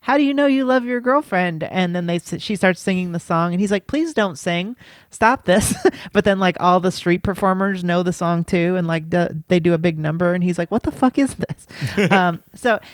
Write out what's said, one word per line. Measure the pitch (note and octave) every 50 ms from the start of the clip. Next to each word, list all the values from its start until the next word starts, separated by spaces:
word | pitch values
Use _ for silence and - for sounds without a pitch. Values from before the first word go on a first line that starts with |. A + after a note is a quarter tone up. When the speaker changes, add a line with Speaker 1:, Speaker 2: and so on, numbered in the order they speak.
Speaker 1:
"How | _ - B3+
do | C#4+ D4
you | C#4 C#4+
know | C#4 C#4+
you | C#4 C4+ C4+ C4+
love | B3+ B3+ C4 A#3+
your | A#3+ B3 B3 A#3+
girlfriend?" | B3 C4 C#4+ D4+ - - F#3 F3+ F3 E3+ D#3 D3+
And | - - F#3 F#3 F3 F3
then | F3+ F3
they | E3+ E3+
s-, | F3 - - - -
she | - - G#3+
starts | F#3+ - F#3 F#3 -
singing | - - F#3+ F#3 F#3 F3+ E3+
the | E3+
song, | - - F3+ E3 E3+ F3 F3
and | F3+
he's | G3+ G3
like, | G#3 G3 -
"Please | - - D4 D#4+ E4 D4+
don't | B3+ G#3+ F#3+ D#3+ B2+
sing. | - F#3 E3+ F3 F3+ G#3 B3 _ - - - - - _
Stop | - - A3+ A3 B3+ C4+ -
this." | - F3+ G#3+ - - - -
<laughs> | - G4 - - - - -
But | G3+ G3+
then, | G#3+ G3 F#3+
like, | F#3+ F#3 E3+ -
all | - F3+ F3+ F#3
the | F3 F#3
street | F3 - - F3 F3 F3+ -
performers | - F#3+ - G3+ F#3+ F#3 F#3 G3 G3 G3 F3+ F3
know | F3 F3 F3 F3+
the | F3 E3+
song | - F3+ E3+ E3+ E3+ E3+
too, | - - F3+ E3+ F3 F#3
and, | F#3 F3 E3
like, | E3 E3 D#3 D#3+
the, | F3 F3 F3 - - D#3+ D#3 _
they | F#3 F3
do | D#3+ F3+ E3+
a | E3
big | E3 F3 D#3+ D#3
number, | D#3 D#3 D#3 E3+ F3+ F3 F3
and | F3+ F3
he's | F3+ F3 -
like, | E3+ -
"What | F#3+ A#3 -
the | D#4+
fuck | - - - C4 - -
is | C#4 B3+ -
this?" | - - - - _ - _ - - - B2+ - - G3+ E3+
Speaker 2:
<laughs> |
Speaker 1:
Um, | G3 F#3+ F3+ F3+ E3 E3 - _ -
so | - - B3 A3 G3+ - -